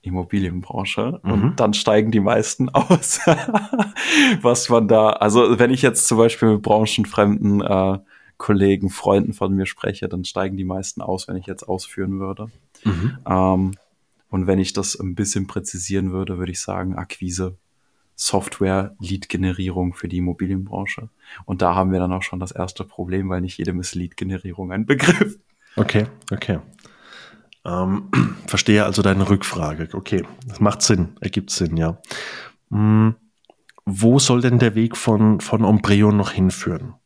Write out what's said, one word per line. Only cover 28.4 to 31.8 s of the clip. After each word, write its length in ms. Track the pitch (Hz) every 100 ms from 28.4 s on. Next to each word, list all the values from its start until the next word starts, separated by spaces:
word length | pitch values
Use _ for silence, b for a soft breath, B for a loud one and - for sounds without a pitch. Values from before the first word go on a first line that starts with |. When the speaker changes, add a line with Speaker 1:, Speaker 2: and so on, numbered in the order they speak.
| -
Speaker 2:
verstehe 380 | 98 - 107 98
also 160 | 101
deine 280 | 98 95 95
Rückfrage. 600 | 98 - 85 78 76 80
Okay, 320 | - - 95 82 - 123
das 140 | 107
macht 200 | 104 -
Sinn, 280 | - 101 85 -
ergibt 300 | - - -
Sinn, 260 | - 87
ja. 220 | 82